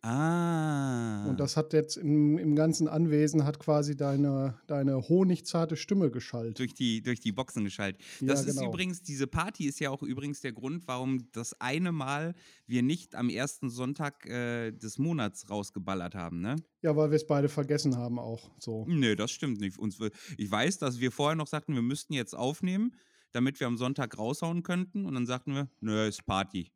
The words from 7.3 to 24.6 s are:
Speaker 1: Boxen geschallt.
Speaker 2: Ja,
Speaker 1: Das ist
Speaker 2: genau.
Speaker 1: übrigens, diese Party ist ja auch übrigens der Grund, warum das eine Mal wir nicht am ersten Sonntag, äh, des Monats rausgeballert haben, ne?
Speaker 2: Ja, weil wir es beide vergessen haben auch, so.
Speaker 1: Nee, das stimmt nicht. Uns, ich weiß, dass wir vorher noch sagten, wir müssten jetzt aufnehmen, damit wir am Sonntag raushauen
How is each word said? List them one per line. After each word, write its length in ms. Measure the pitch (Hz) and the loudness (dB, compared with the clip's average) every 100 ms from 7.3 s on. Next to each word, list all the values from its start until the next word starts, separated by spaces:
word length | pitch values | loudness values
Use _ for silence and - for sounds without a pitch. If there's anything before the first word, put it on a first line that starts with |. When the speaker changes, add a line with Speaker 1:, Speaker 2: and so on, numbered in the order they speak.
Speaker 1:
Boxen 320 | 101 131 - | -2 -4 -2
geschallt. 360 | 101 - 101 95 - - | -4 -2 -6 -6 -14 -4
Speaker 2:
Ja, 60 | 135 | 0
Speaker 1:
Das 180 | 139 | 2
ist 120 | 135 135 | 2 -2
Speaker 2:
genau. 120 | 127 | -2
Speaker 1:
übrigens, 340 | 117 185 175 | -2 -4 -6
diese 260 | - 139 135 | -8 -4 -2
Party 400 | 165 180 - 147 | -2 -4 -2 -4
ist 100 | - | -2
ja 120 | 143 | -4
auch 120 | 135 | -4
übrigens 380 | 113 127 143 143 | -6 -6 -6 -6
der 120 | 135 | -8
Grund, 360 | 117 127 165 170 | -6 -6 -6 -6
warum 420 | 127 131 131 120 | -4 0 -2 -2
das 240 | - 117 - | -8 -8 -6
eine 320 | 120 147 180 | -4 -2 0
Mal 420 | 165 135 143 160 175 - - _ | -2 -2 -4 -4 -8 -16 -20 _
wir 160 | 123 | 0
nicht 320 | 123 170 - | 2 0 -4
am 140 | - 120 | -4 -2
ersten 420 | 110 139 - 135 | -2 -4 -4 -8
Sonntag, 560 | 120 127 143 147 - - | -4 -6 -4 -6 -6 -8
äh, 460 | 123 120 120 117 | -4 -2 -2 -4
des 260 | 113 110 - | -6 -10 -2
Monats 500 | 147 165 107 - - | 0 2 -2 -4 -6
rausgeballert 680 | 104 98 - 95 95 87 95 | -4 -4 -8 -4 -4 -4 -6
haben, 240 | 85 85 | -8 -4
ne? 160 | 92 147 - _ | -4 -4 -6 _
Speaker 2:
Ja, 160 | 165 151 | 0 4
weil 160 | 156 | 4
wir 40 | 151 | 4
es 100 | 156 | 4
beide 200 | 143 143 | 2 2
vergessen 480 | 143 135 147 147 123 | 0 0 2 2 0
haben 220 | 120 120 | -2 -4
auch, 320 | 117 113 - - | -6 -8 -12 -16
so. 260 | - 110 107 | -8 -6 -2
Speaker 1:
Nee, 260 | 165 127 | 2 4
das 160 | 107 107 | 4 0
stimmt 300 | - 156 110 | -2 -4 -2
nicht. 180 | 98 92 | -4 -2
Uns, 200 | 110 - 110 - - - | -6 -4 -6 -6 -14 -8
ich 140 | 104 | -2
weiß, 280 | 104 135 190 | 0 0 0
dass 200 | 143 123 | -4 0
wir 140 | 127 | -2
vorher 240 | - 147 160 | 2 0 0
noch 100 | 151 | -2
sagten, 280 | 151 - | -6 -2
wir 80 | 139 | 0
müssten 300 | 117 147 - | 0 -2 -4
jetzt 220 | 147 117 | -4 -4
aufnehmen, 640 | - 123 156 180 185 233 - _ _ _ | -2 -2 0 0 0 0 -4 _ _ _
damit 300 | 123 127 135 | 0 0 0
wir 80 | 131 | -2
am 100 | 117 | -2
Sonntag 400 | 123 139 127 - | -2 -2 -6 -4
raushauen 460 | 107 143 165 170 | -4 -2 -2 -4